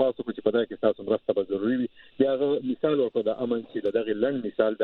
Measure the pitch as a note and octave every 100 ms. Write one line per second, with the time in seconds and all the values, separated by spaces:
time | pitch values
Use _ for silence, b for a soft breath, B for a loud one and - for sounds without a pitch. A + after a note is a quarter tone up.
0 | C3 - A#2+ - A2 A2+ A2+ G2+ A2 -
1 | G2+ A2 - G2+ G2 G2 G#2+ B2+ B2 B
2 | B - C3+ C3 C#3+ C#3+ C3 B2 D#3 D3
3 | A#2+ A#2+ G#2+ A2 A#2+ A#2 A2+ A2+ G2+ A2
4 | A2 G#2 B2+ C#3 A2 - A2 G#2+